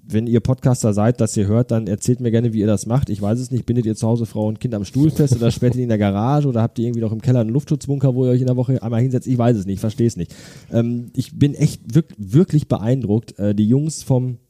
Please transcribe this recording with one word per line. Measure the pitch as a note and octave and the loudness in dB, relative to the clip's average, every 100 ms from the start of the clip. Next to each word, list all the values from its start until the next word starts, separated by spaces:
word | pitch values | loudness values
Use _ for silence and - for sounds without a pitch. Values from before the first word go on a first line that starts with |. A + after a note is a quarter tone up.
| - | -2
wenn | G#2+ A#2 | -4 2
ihr | A#2 | 0
Podcaster | - C3 C3+ B2 A2+ | 2 0 2 2 2
seid, | G2+ A2 B2 | 2 2 2
das | A2 A2 | -2 0
ihr | G2 | 2
hört, | A2+ B2 | 2 0
dann | A2+ G#2+ | -2 -2
erzählt | G#2 - B2 | -2 0 0
mir | A#2+ | 0
gerne, | A2+ A#2+ | 2 0
wie | A2 | 0
ihr | G#2+ | 0
das | G2+ G#2+ | 0 0
macht. | B2 C3+ | -2 -2
Ich | G2 | -4
weiß | G2+ A#2+ | -2 -2
es | B2 | -2
nicht. | B2 - | -6 -2
Bindet | A#2+ A2 | -2 -2
ihr | A2 | -2
zu | A2+ | 0
Hause | A#2 A2+ | -2 -4
Frau | G#2 G#2+ | -4 -4
und | G#2+ | -4
Kind | B2+ G#2+ | -6 -6
am | |
Stuhl | G2+ C3 D#3 | -4 2 2
fest | - D3 B2 | 2 2 2
oder | A#2 | 0
sperrt | - B2 B2 | 2 0 0
ihr | |
die | |
in | B2 | -2
der | G#2+ | 2
Garage | G#2 G2 A#2 D3 C#3+ | 2 0 0 0 0
oder | A#2 | 0
habt | A#2 - | -2 -2
ihr | A#2 | -4
irgendwie | A#2 | -2
noch | A2+ | -4
im | A2 | -2
Keller | C#3 B2+ | 0 2
einen | A2 | 2
Luftschutzbunker, | B2+ - C#3 - C#3 C#3 | -2 -2 -4 -2 0 0
wo | B2 B2+ | 2 2
ihr | |
euch | B2 | 2
in | B2+ | 2
der | B2+ | 0
Woche | B2+ B2+ | 0 -2
einmal | A#2 A#2 | 0 0
hinsetzt? | C3 B2 - | 0 -2 -2
Ich | B2 | 2
weiß | A#2 A2+ | 2 2
es | F#2 | 0
nicht. | F#2+ | -4
Ich | |
verstehe | A2 G#2+ A#2 | -4 0 0
es | F2 | 0
nicht. | E2 - - - - | -10 -10 -20 -20 -2
Ähm, | A#2 A#2 A#2+ A#2+ - | 0 0 -4 -6 -8
ich | - - | -8 0
bin | C#3+ C3+ | 0 2
echt | D3+ - - A#2+ | -2 -2 0 0
wirk-, | - - | 0 -10
wirklich | G2 B2+ G3 D3+ - | 0 2 4 0 0
beeindruckt. | G#2 G#2+ C3 G2+ G#2+ - - | -2 0 -2 0 -2 -2 -4
Äh, | G2+ G#2 | -2 2
die | G#2+ | 2
Jungs | C3 D#3 - | 2 0 -8
vom | - B2+ B2+ A#2+ | -2 0 0 -8